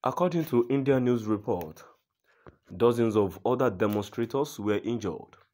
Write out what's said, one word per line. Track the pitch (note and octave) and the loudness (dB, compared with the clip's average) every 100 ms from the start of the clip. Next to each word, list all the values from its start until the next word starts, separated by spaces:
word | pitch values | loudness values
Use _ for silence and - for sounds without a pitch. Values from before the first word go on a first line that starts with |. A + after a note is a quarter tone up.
According | - - F3+ E3+ | -2 0 0 0
to | D#3 A#2+ A#2+ | 0 2 2
Indian | C#3 C3+ C3+ B2 | 0 2 2 4
news | B2 | 0
report, | G#2+ G#2+ G#2 F#2 E2 - - _ _ _ _ _ - _ _ F#2+ | 0 -2 -2 -4 -6 -12 -20 _ _ _ _ _ -20 _ _ 2
dozens | A#2 A#2+ A2+ G#2+ | 2 4 2 4
of | G2 - - | 2 0 -2
other | B2+ B2+ | 0 0
demonstrators | F#2 G#2 G#2 G2+ - A#2 C3+ D3 - | 0 0 0 -4 -6 -4 -2 -4 -4
were | G#2 G#2 | -2 -2
injured | - A#2 G2+ - - - _ | -2 -4 -4 -8 -14 -20 _